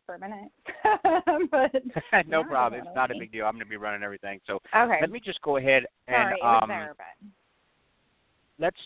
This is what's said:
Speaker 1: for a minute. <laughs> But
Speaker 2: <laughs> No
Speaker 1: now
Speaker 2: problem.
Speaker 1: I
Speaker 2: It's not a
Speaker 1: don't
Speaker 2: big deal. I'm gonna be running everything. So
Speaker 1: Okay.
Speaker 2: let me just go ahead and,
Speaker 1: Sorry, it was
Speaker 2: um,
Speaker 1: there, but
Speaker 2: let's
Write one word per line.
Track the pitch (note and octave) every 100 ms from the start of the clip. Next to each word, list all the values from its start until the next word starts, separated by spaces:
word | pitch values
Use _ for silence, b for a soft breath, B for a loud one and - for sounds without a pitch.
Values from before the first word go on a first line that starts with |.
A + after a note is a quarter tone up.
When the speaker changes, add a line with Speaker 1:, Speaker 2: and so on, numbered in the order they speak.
Speaker 1:
for | - F3
a |
minute. | G3 G#3 G#3 _ - -
<laughs> | A4 G#4+ G4 E4 - D4+ E4+
But | D4 C#4 C4 B3+ D#3+ - G#3
Speaker 2:
<laughs> | D#3
No | D#3+
Speaker 1:
now | D#3
Speaker 2:
problem. | C3+ B2 A#2+
Speaker 1:
I | -
Speaker 2:
It's | C3
not | B2+
a |
Speaker 1:
don't | A2+
Speaker 2:
big | A2+
deal. | A2 G#2+
I'm |
gonna | A2+ G#2+
be | G#2+
running | G#2 G2+
everything. | G2+ G2+ G2+ G2
So | - G2+ - G#3+
Speaker 1:
Okay. | A#3+ F3
Speaker 2:
let | D#3+
me | A#3
just | G3+ F3
go | - C#3
ahead | C3 C3+ A#2+ _ -
and, | B3
Speaker 1:
Sorry, | G3+
it | F#3+
was | A#2+ A#2
Speaker 2:
um, | -
Speaker 1:
there, | F#3 D3+ D3
but | - - G3+ _ _ _ _ _ _ _ _ _ _ _ _ -
Speaker 2:
let's | E3 -